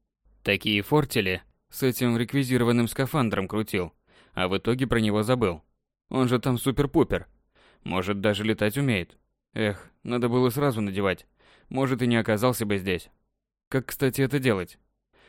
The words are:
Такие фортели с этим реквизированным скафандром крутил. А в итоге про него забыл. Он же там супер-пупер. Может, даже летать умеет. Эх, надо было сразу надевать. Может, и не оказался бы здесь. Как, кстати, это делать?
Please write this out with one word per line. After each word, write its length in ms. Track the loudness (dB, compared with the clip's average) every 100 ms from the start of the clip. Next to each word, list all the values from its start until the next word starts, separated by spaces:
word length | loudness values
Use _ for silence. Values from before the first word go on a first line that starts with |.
| _ _ _ _
Такие 380 | -2 0 2 0
фортели 640 | 2 2 2 0 0 -2 -8 _ _
с 80 | -2
этим 360 | 0 0 0 0
реквизированным 680 | 0 -2 0 2 2 2 2
скафандром 600 | -2 -2 0 0 0 -2
крутил. 460 | -4 -2 -2 -4 -8 _ _ _
А 140 | -4 0
в 80 | 0
итоге 280 | 0 0 0
про 140 | 2
него 240 | 2 2
забыл. 400 | 2 2 0 -2 _ _ _ _ -6
Он 180 | 0 2
же 120 | 2
там 200 | 0 -2
супер-пупер. 680 | 0 0 0 2 2 0 -6 _ _ _ _ _
Может, 380 | -6 -4 -2 0
даже 220 | 0 0
летать 340 | 0 0 0 0
умеет. 400 | 0 -2 -4 _ _ _ _
Эх, 360 | -4 -2 -4 -10 _
надо 260 | -6 -2 0
было 200 | 2 2
сразу 300 | 2 0 0
надевать. 440 | -4 -2 0 -2 -6 _ _ _ -8
Может, 340 | -2 0 0
и 40 | 2
не 80 | 2
оказался 520 | 2 2 2 0 -2
бы 100 | -2
здесь. 320 | -2 -4 -6 _ _ _ _ _ -6
Как, 180 | -6 -4
кстати, 340 | -2 -2 0
это 160 | 0 0
делать? 400 | 0 0 -2 -12 _ _ _ _